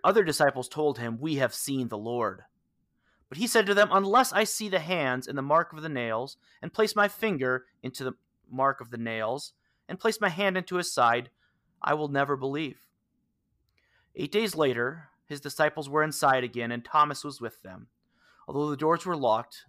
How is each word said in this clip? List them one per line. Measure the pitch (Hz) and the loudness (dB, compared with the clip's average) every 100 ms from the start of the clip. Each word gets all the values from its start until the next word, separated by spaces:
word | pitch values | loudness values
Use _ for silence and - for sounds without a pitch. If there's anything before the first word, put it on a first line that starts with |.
other | - 208 | 2 4
disciples | 170 143 143 131 123 | 4 4 2 2 -4
told | 151 151 127 | -2 0 0
him, | 117 117 | -4 -4
"We | 160 139 | -2 0
have | 123 | -2
seen | - - 135 117 | -2 -4 -4 -4
the | 107 | -6
Lord." | 110 120 107 92 - _ _ _ _ _ _ _ - | -4 -2 -2 -4 -14 _ _ _ _ _ _ _ -14
But | 139 | -6
he | 233 | 0
said | 233 208 | 2 4
to | |
them, | 202 208 | 4 4
"Unless | 196 196 233 254 | 4 4 4 4
I | 196 | 2
see | 214 - 214 | 0 -2 -2
the | 185 | -2
hands | 156 180 135 127 - | -2 0 0 -2 -4
and | 139 | -4
the | |
mark | 139 156 170 | 2 2 2
of | 156 | -4
the | 160 | -6
nails, | 135 117 110 135 - _ _ | -4 -2 -4 -6 -12 _ _
and | - | -6
place | - 214 | 0 2
my | 214 202 | 4 2
finger | - 220 156 127 127 - _ | 2 -2 0 0 -2 -4 _
into | 131 - | -12 -8
the | 127 123 _ _ _ | -8 -8 _ _ _
mark | 127 135 135 | 0 0 0
of | 117 | -6
the | 120 | -8
nails, | 117 110 110 135 - _ _ _ - | -6 -4 -2 -4 -8 _ _ _ -14
and | 185 | -4
place | 226 220 | -2 0
my | 202 | -2
hand | 160 202 185 | 0 0 0
into | 180 180 | -2 -4
his | 175 | -2
side, | - 120 120 123 _ _ _ _ _ | 2 4 2 -2 _ _ _ _ _
I | - | -2
will | 151 151 | -2 0
never | 139 139 139 | 0 0 0
believe." | 135 143 147 - _ _ _ _ _ _ _ _ _ _ _ _ _ | -2 -4 -6 -10 _ _ _ _ _ _ _ _ _ _ _ _ _
Eight | - 143 | -8 -2
days | 208 220 | 0 0
later, | 160 143 120 123 160 151 _ - | 2 2 2 -2 -4 -14 _ -14
his | 143 | -12
disciples | 143 - 151 160 139 | -6 0 0 0 -2
were | 151 | 0
inside | 156 147 143 131 | 0 2 2 4
again, | 123 120 117 | 0 -4 -4
and | 120 | -6
Thomas | 120 151 151 139 | 0 2 2 0
was | 147 139 | -10 -10
with | 117 - | -12 -12
them. | 95 92 - _ _ _ _ _ - | -18 -18 -20 _ _ _ _ _ -8
Although | 143 147 | -4 -4
the | 139 | 0
doors | 156 165 180 | 0 0 0
were | 160 | 0
locked, | 123 110 117 - | 2 2 0 -14